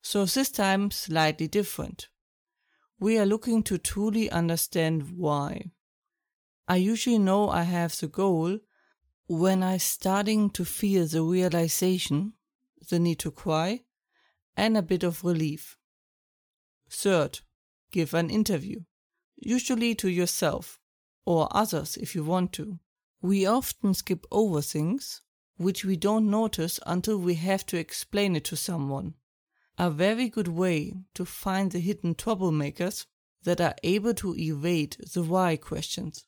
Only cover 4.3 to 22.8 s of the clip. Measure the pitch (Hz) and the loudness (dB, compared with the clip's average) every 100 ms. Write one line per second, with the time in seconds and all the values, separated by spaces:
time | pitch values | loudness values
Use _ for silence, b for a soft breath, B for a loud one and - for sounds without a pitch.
4.3 | 170 170 165 - 170 160 160 143 180 160 | 0 0 0 -2 0 0 0 -4 -4 -2
5.3 | 147 143 - 170 _ _ _ _ _ _ | 0 -2 -6 -12 _ _ _ _ _ _
6.3 | _ _ _ - 180 190 220 - 226 196 | _ _ _ 0 2 2 2 2 4 4
7.3 | 196 208 170 170 175 170 - 156 - 196 | 4 2 2 0 0 -2 -2 -6 0 2
8.3 | 170 165 208 _ _ _ _ _ _ _ | 2 0 -2 _ _ _ _ _ _ _
9.3 | 165 185 190 185 185 - - 190 196 208 | 2 4 4 2 0 -2 -2 0 2 2
10.3 | 214 208 - 175 - 202 196 160 165 160 | 2 2 0 -6 -2 2 2 2 0 2
11.3 | 185 180 170 165 - 185 185 - 143 202 | 2 2 2 0 0 0 0 0 0 -2
12.3 | - _ _ _ _ - 175 170 160 156 | -8 _ _ _ _ -2 2 2 0 -4
13.3 | - - 160 175 240 _ _ _ _ _ | -6 -2 0 0 -4 _ _ _ _ _
14.3 | _ _ - 214 220 170 185 180 160 175 | _ _ -2 2 2 2 0 0 0 0
15.3 | 165 156 151 - - _ _ _ _ _ | 0 0 -4 -12 -20 _ _ _ _ _
16.3 | _ _ _ _ _ _ - 202 180 135 | _ _ _ _ _ _ -4 2 4 2
17.3 | - _ _ _ _ _ 185 160 165 170 | -4 _ _ _ _ _ -4 0 0 0
18.3 | 214 220 175 185 220 170 _ _ _ _ | 0 2 0 -2 -10 -12 _ _ _ _
19.3 | - - 247 - 247 233 220 190 175 175 | -12 -2 -2 0 0 0 0 0 2 0
20.3 | - 165 - - - _ _ _ _ - | 0 0 -2 -8 -20 _ _ _ _ 0
21.3 | 165 151 - 214 160 151 - - 180 151 | 2 2 0 0 -2 -4 -8 -6 -6 -2
22.3 | 185 180 - 214 180 | 0 -2 -4 -10 -12